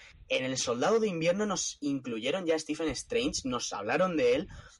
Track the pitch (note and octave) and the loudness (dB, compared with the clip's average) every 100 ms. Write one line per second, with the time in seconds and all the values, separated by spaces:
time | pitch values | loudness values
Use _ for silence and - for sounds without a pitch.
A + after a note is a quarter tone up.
0 | - - - C3 C3 C3 - A#2+ D3 A3+ | -20 -20 -4 -2 -2 -2 -2 0 2 4
1 | A3 E3+ E3 F#3+ G#3+ F3+ - - C#3+ C#3 | 2 0 2 2 0 -2 -4 -4 -2 -2
2 | C3 A2+ A#2+ F3+ E3+ D#3+ D3+ D3+ D#3+ B2+ | -2 -4 -2 -2 2 0 0 -2 -2 -4
3 | - - C4 - C3 B2 - G2+ G2+ C#3+ | -2 0 0 -2 -4 -4 -4 -6 -2 2
4 | F#3 E3 B2 B2 G3+ - - - | 2 4 4 4 0 -10 -18 -12